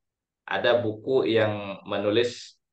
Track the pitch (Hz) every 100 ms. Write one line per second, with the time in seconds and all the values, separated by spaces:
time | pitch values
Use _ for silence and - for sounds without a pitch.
0 | _ _ _ _ - 120 123 117 107 -
1 | - 131 - 110 107 104 101 92 - 101
2 | 104 107 120 - - - _